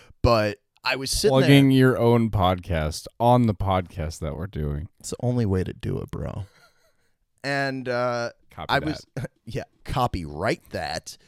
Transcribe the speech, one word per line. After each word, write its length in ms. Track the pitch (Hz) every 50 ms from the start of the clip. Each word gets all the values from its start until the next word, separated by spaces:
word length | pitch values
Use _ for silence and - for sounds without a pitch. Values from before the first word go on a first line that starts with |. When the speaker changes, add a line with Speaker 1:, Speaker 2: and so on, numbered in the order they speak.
| _ - - _
Speaker 1:
But 360 | - 120 120 110 107 104 101 - _ _ _ _ -
I 100 | 127 131
was 160 | 135 135 -
sitting 260 | - - - - 131 131
there 80 | 135 135
Speaker 2:
Plugging 220 | 143 139 139 135
your 260 | 135 131 131 127 123 -
own 320 | 117 117 120 117 113 110
podcast 800 | 98 107 90 90 92 90 87 98 90 80 76 76 76 - - - - -
on 280 | 113 120 123 123 120 110
the 60 | 98
podcast 640 | - 98 98 95 92 87 - - - 78 82 - -
that 160 | 82 76 71
we're 100 | 73 87
doing. 420 | 95 - 80 76 73 71 71 87 - _ _
Speaker 1:
It's 100 | - -
the 60 | - -
only 260 | - 123 123 123 117
way 180 | 95 95 92 87
to 80 | -
do 260 | - - - - - -
it, 140 | - -
bro. 320 | - - - - - - 95 - _ _ _ _ _ _ _ _ _ _ _ _ _ _ _ _ _ _
And, 460 | - 139 143 139 139 135 131 135 123 127
uh, 420 | 123 123 123 123 120 120 117 117 - _ _ _
Speaker 2:
Copy 160 | - - 80 -
Speaker 1:
I 100 | 131 139
Speaker 2:
that. 60 | 143
Speaker 1:
was, 200 | 156 147 - - _ _
<laughs> 100 | 120 117 - _ _ _
yeah, 200 | 113 120 127 - - _ _ -
copyright 840 | - - 135 123 117 - 95 80 71 73 76 92 117 135 - _ _
that. 460 | - 95 80 73 80 82 - - - - _